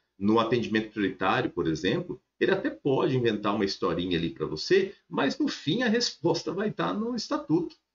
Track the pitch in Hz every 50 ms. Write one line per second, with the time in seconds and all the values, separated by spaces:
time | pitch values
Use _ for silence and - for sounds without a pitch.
0 | _ _ _ - 98 104 110 117 113 113 123 117 104 98 107 107 107 - - 107
1 | 98 92 - - 95 95 113 127 113 - - 87 85 82 78 76 - 95 123 180
2 | 170 - - - _ _ _ - - - 190 196 - 302 302 - - 147 131 -
3 | - 160 131 127 117 117 104 104 104 104 104 110 98 98 - - - 87 82 90
4 | 90 92 87 82 85 82 - - 78 76 80 78 - - 180 208 196 196 - _
5 | _ - - - 277 269 - - 302 226 - - - 139 185 240 254 220 214 240
6 | - - - - - 170 156 - - 156 165 190 220 214 - - 165 180 190 208
7 | 226 240 254 220 - - 285 311 - - 156 175 320 - - _ _ _